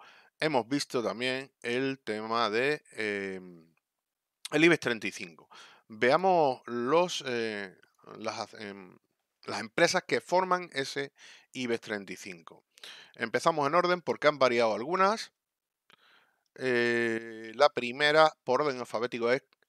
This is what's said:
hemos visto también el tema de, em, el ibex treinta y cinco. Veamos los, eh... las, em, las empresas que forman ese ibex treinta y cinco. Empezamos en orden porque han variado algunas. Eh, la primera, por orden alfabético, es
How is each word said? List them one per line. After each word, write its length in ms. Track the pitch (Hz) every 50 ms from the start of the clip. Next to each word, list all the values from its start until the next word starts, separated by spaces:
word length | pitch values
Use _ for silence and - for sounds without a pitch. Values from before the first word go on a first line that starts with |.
| - - - - - _ _ -
hemos 280 | 151 156 151 127 110 113
visto 360 | 139 143 - - - 131 113
también 480 | 101 95 110 123 131 127 131 135 135 _ _
el 380 | - 117 120 127 135 135 135 135
tema 500 | - - 107 107 110 110 113 117 117 107
de, 340 | 101 113 127 139 151 151 - _
em, 760 | - 113 107 107 104 101 98 98 95 95 92 90 87 85 82 82 82 _ _ _ _ _ _ _ _ _ _ _ _ _ - -
el 120 | 151 151 156
ibex 160 | 170 165 -
treinta 280 | - 123 120 107 98 98
y 40 |
cinco. 360 | - - 107 90 82 - - _ - - - - - - _ -
Veamos 720 | 113 107 117 120 139 165 180 190 185 170 156 139 127 - -
los, 580 | - 120 120 120 127 147 170 180 180 - - 151 135
eh... 480 | 123 120 113 113 107 101 101 95 87 - _ _ _ _ _ - 107 104
las, 360 | 104 110 107 117 110 101 -
em, 420 | - 107 101 98 101 95 92 92 - _ _ _ _ _ _ _ _ _
las 160 | 107 107 101
empresas 440 | 107 110 _ - 170 165 - 185 -
que 180 | - 139 120
forman 480 | - - 175 180 185 185 180 180 180 165 -
ese 400 | 135 135 131 - 139 139 139 _ _ - - - - _ _ -
ibex 280 | 135 127 120 117 113
treinta 320 | - - 113 104 98 90 90
y 40 | -
cinco. 460 | - 104 90 85 82 - - 80 _ _ _ _ - - - - - - -
Empezamos 500 | - 120 113 107 120 - 165 165 156 143 139
en 80 | 156
orden 260 | 175 175 175 180 180
porque 260 | 165 - 113 - - 147
han 100 | 151 139
variado 360 | 135 127 120 120 117 113 107
algunas. 560 | 98 117 147 175 185 190 196 214 226 - - _ _ _ _ _ _ _ _ _ _ _ _ _ _ _ _ _ _ _ _ _ _ _ _ -
Eh, 1000 | - 127 127 123 120 120 120 120 117 117 117 113 113 113 113 113 110 113 113 110
la 140 | 113 143 147
primera, 640 | - - 123 120 120 139 147 147 151 156 156 156 - _ _
por 180 | - 123 127
orden 180 | 151 151 131 127
alfabético, 520 | 120 - - 107 117 123 - 120 117 117
es 120 | 123 139 - _ _ _ _